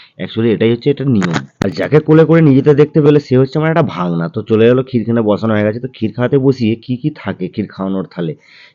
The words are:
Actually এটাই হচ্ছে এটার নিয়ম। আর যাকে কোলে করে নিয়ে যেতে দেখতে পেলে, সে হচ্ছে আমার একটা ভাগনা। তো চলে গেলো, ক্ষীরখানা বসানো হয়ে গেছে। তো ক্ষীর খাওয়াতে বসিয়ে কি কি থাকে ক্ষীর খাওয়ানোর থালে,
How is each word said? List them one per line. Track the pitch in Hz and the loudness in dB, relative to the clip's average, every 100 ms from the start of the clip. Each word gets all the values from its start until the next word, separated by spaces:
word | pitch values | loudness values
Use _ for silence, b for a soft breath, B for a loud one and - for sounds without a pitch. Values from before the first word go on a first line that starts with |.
| B B | B B
Actually | 92 110 117 | -10 -4 -2
এটাই | 95 113 | 0 0
হচ্ছে | 117 143 | 0 -2
এটার | 139 139 | -2 0
নিয়ম। | 107 90 76 67 - | 0 0 -4 -8 -8
আর | 98 | -6
যাকে | 85 92 147 | -6 0 0
কোলে | 151 156 | 4 4
করে | 151 165 | 4 4
নিয়ে | 156 131 | 4 4
যেতে | 143 | 4
দেখতে | 143 147 160 | 4 2 2
পেলে, | 147 147 | 2 2
সে | - 127 | 2 0
হচ্ছে | 135 156 | 0 -2
আমার | 160 | -2
একটা | 170 | 0
ভাগনা। | 107 - 90 85 82 | -2 -4 -4 -4 -6
তো | 110 | -6
চলে | 104 110 113 | -2 2 4
গেলো, | 127 | 2
ক্ষীরখানা | 127 120 110 117 | 0 -4 -2 -2
বসানো | 107 95 110 | 0 -2 -2
হয়ে | 104 | 0
গেছে। | 104 117 | -2 -4
তো | 127 | -10
ক্ষীর | - 110 | -8 -8
খাওয়াতে | 123 123 139 | -4 -2 0
বসিয়ে | 135 127 107 | 0 0 -2
কি | 113 127 123 | -4 -6 -6
কি | 151 | -6
থাকে | 147 101 85 92 | -8 -10 -8 -8
ক্ষীর | - 95 | -8 -10
খাওয়ানোর | - 95 95 85 | -8 -6 -6 -8
থালে, | - 82 76 b b b | -8 -8 -8 b b b